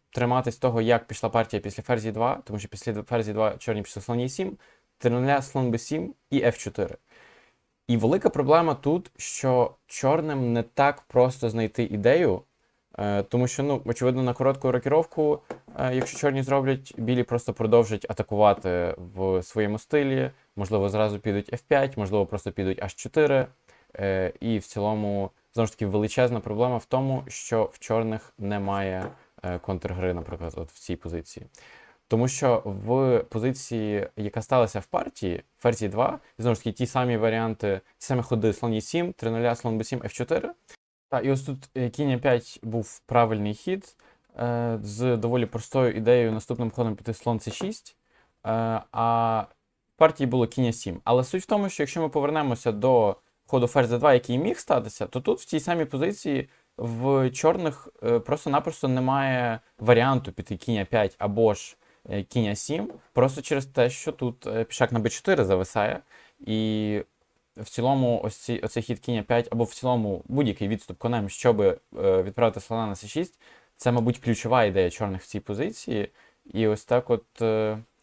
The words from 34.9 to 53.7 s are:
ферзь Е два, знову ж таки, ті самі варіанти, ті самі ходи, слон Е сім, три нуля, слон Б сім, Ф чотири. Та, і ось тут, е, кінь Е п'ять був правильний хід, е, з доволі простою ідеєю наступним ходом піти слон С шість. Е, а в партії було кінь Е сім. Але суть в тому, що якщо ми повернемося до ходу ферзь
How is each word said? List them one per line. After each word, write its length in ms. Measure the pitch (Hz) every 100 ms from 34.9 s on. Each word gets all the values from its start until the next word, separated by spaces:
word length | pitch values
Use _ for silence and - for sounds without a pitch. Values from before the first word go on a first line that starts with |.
| - - - 95 85 - _
ферзь 240 | - 113
Е 60 | 107
два, 300 | 101 135 302 - -
знову 160 | 120
ж 60 | 113
таки, 120 | 113
ті 140 | - 123
самі 300 | 131 127 117
варіанти, 640 | 110 113 113 107 104 95 - -
ті 80 | -
самі 160 | 127
ходи, 300 | 120 117 110
слон 220 | 98 120
Е 60 | 110
сім, 320 | - 170 175
три 180 | - 117
нуля, 240 | 113 120
слон 240 | 120 120 110
Б 60 |
сім, 180 | 110 127
Ф 80 | 104
чотири. 380 | - 123 165 - - _ - _ _ _
Та, 120 | 131
і 100 | 131
ось 120 | 135
тут, 260 | 143 135 - 131
е, 140 | 123
кінь 200 | - 147
Е 80 | 123
п'ять 420 | 135 120 - -
був 380 | 110 113 107 - -
правильний 480 | 120 117 107 104
хід, 420 | 104 - 196 - _ _ _ _ -
е, 400 | 120 117 117 113
з 340 | 104 104 127 117
доволі 300 | 117 127 113
простою 460 | 117 - 135 123
ідеєю 400 | 110 113 123 113
наступним 380 | 110 - 123 117
ходом 260 | - 113 101
піти 180 | -
слон 260 | 110 120 113
С 140 | -
шість. 420 | - 190 220 - _ _ _ _ _ 107
Е, 40 | 113 113 110 -
а 520 | 113 117 117 117 110 104 _ _ _ _
в 100 | -
партії 280 | 156 151 131
було 200 | 127 117
кінь 180 | -
Е 80 | 123
сім. 280 | 117 98 87
Але 200 | - 123
суть 180 | 127 185
в 40 | -
тому, 220 | 214 196
що 140 | -
якщо 180 | 143 170
ми 80 | 156
повернемося 640 | 151 143 156 143 117 120
до 440 | 104 127 123 104 - _ _ -
ходу 200 | 131
ферзь 240 | 120